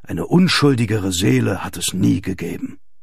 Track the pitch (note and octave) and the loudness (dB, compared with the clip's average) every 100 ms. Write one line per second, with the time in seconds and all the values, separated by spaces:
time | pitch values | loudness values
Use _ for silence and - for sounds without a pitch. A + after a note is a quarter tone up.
0 | - D#2+ - F3 F#3 - C#3+ B2+ A2 A2 | -10 -8 2 4 4 4 2 4 0 0
1 | F#2+ F2 G#2+ C3 A2+ F#2 F#2+ F2+ - F2+ | -2 0 2 2 0 -4 -8 -8 -6 0
2 | A#2 G#2+ F#2+ F#2 E2+ F2 - - - - | 0 0 -2 -6 -8 -8 -10 -12 -18 -20